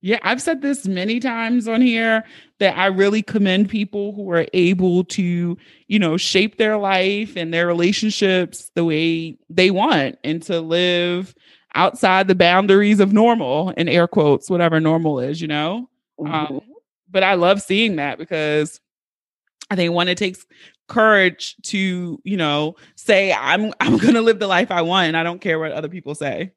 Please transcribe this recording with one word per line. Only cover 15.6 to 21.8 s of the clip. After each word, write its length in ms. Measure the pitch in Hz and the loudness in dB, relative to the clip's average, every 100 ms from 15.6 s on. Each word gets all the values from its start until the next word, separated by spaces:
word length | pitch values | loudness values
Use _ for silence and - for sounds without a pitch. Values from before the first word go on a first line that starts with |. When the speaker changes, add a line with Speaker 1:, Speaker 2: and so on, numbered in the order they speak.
| 151 208 247 _ _ _ | -4 -6 -10 _ _ _
Speaker 1:
Um, 80 | 147 | -6
Speaker 2:
Mm-hmm. 300 | 160 151 139 220 359 _ _ _ | -6 -6 -8 _ -20 _ _ _
Speaker 1:
but 120 | 185 | 0
I 120 | 190 | 2
love 260 | 190 175 202 | 2 2 0
seeing 360 | - 196 226 170 | 0 0 0 -2
that 200 | 143 127 | -6 -8
because 640 | 165 165 151 151 151 - _ _ _ _ _ _ _ _ - | -8 -4 -2 -2 -2 -8 _ _ _ _ _ _ _ _ -8
I 60 | 196 | -2
think, 160 | 170 | 0
one, 160 | 175 175 | 0 -2
it 80 | 180 | -2
takes 300 | 202 185 _ _ - _ _ | -4 -8 _ _ -20 _ _
courage 640 | 233 220 208 185 - - - | 2 4 4 2 -2 -14 -14
to, 560 | - 202 | -8 -4